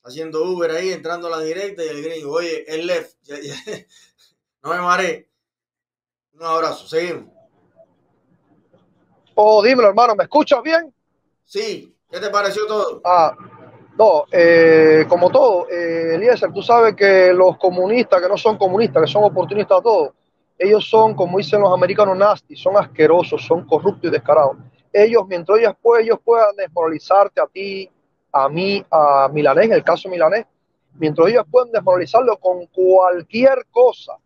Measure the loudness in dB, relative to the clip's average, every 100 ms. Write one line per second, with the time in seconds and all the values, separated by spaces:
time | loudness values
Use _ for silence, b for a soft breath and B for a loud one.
0 | -20 -14 -8 -6 -4 -4 -4 -4 -6 -8
1 | -10 -10 -8 -8 -8 -8 -10 -10 -12 -10
2 | -12 -12 -8 -8 -6 -10 -10 -10 -6 -8
3 | -8 _ _ -18 -16 -18 -16 -18 _ _
4 | _ _ _ _ _ _ -14 -8 -4 -4
5 | -4 -8 _ _ _ _ _ _ _ _
6 | _ _ _ _ -6 -4 -4 -8 -8 -6
7 | -6 -10 -16 _ _ _ _ _ _ _
8 | _ _ _ _ _ _ _ _ _ _
9 | _ _ _ 0 2 4 4 4 2 4
10 | 0 0 0 -2 2 0 0 -4 -4 _
11 | _ _ _ _ _ -10 -10 -12 -16 _
12 | _ -12 -6 -4 -4 -6 -6 -4 -6 -6
13 | 0 2 2 -2 -20 -20 -20 -20 _ 2
14 | 2 2 0 2 4 6 6 6 6 4
15 | 2 2 2 4 2 0 -4 -8 -6 -6
16 | -4 -2 0 0 -2 -6 0 4 2 2
17 | 4 6 6 6 4 2 -4 -2 -2 -2
18 | 0 0 0 -2 -2 0 -2 0 0 0
19 | 0 0 0 0 -4 -6 0 0 2 -2
20 | -4 _ _ _ _ _ 0 0 2 2
21 | 2 0 -4 -4 -2 0 0 0 0 0
22 | 0 2 0 0 _ -6 -2 0 -2 0
23 | 2 2 0 -8 -4 -4 -2 -2 -2 -4
24 | -6 -4 0 2 2 -4 -20 _ _ 2
25 | 2 2 -2 -10 0 2 2 0 0 2
26 | 0 -2 0 2 2 -2 -10 -4 -4 -6
27 | 0 2 2 -2 -6 -6 -12 -12 -14 _
28 | _ _ _ -2 -2 -2 -4 -6 -2 0
29 | 2 2 0 0 0 2 2 0 0 -4
30 | -6 -2 0 -2 -6 _ _ _ _ _
31 | -6 0 2 2 0 -2 0 -4 0 -2
32 | 0 0 0 -2 -4 -4 -10 -2 2 4
33 | 2 -2 -6 0 0 0 -4 2 2 0
34 | -20 -20